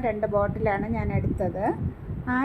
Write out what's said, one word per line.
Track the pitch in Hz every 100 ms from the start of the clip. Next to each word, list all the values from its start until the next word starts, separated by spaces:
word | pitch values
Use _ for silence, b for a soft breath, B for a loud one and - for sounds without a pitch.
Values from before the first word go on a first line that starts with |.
| 247
രണ്ട് | 214 208
ബോട്ടിലാണ് | 208 208 214 220 196 214 226
ഞാൻ | 214 202
എടുത്തത്. | - - 180 185 233 - - - - - 254
ആ | 254